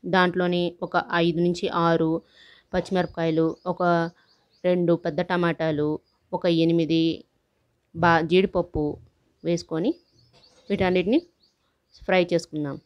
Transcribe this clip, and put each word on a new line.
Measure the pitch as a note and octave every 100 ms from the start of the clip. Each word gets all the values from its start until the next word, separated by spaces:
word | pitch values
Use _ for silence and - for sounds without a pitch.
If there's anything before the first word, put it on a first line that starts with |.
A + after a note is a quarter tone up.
దాంట్లోనే | F3+ F#3 F3+ F3+ F3+ F3 F3 -
ఒక | E3+ F3+ - E3+
ఐదు | E3+ E3
నుంచి | F3 E3+ G3+ F3
ఆరు | E3+ E3 D#3+ E3 _ _ - - _
పచ్చిమిరపకాయలు, | F#3 F3+ F#3 E3+ - E3 D#3+ D#3+ - F3+
ఒక | F3 F3+ E3+ E3 _ _ _ _ _
రెండు | F3+ F3+ F3 E3+
పెద్ద | E3+ D3+
టమాటాలు, | E3+ F3+ E3+ D#3+ D#3+ D3+ D3+ D3+ _ _ _
ఒక | F3 F3+ E3+
ఎనిమిది | E3 E3 D#3 E3 E3 - - _ _ _ _ _ _ E3
బా-, | E3+ E3
జీడిపప్పు | D#3+ F3+ F#3+ F#3 E3+ D#3+ D3 - - _ _ _
వేసుకొని | D#3+ E3+ - D#3+ G3+ E4+ _ _ _ _ _ _ _
వీటన్నిటిని | G3 F#3 F#3 F3+ C#4 - _ _ _ _ _ _ _
ఫ్రై | - F#3
చేసుకుందాం. | F3 E3+ - D#3 D3 C#3